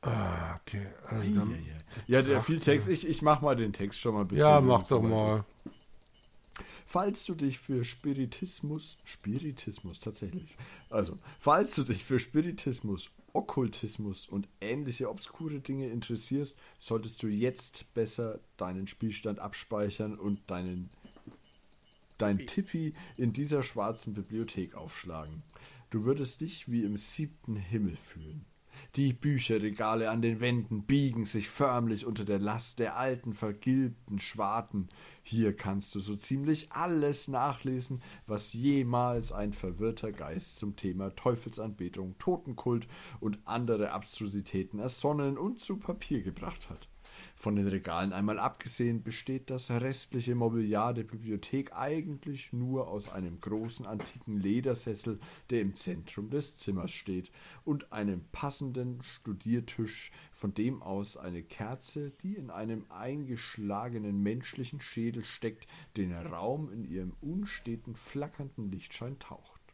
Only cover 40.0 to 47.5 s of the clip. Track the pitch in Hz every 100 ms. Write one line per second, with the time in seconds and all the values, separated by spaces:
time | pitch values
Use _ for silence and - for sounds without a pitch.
40 | 110 101 76 82 - - 104 101 98 90
41 | 98 - 123 117 117 - 110 104 90 95
42 | 95 92 - 180 143 117 - 120 120 -
43 | - - 113 104 - 117 120 110 98 82
44 | - - 107 101 98 95 95 104 123 123
45 | 147 147 139 139 185 247 - 196 - 175
46 | - 143 190 - 175 - - 80 - -
47 | - - - - -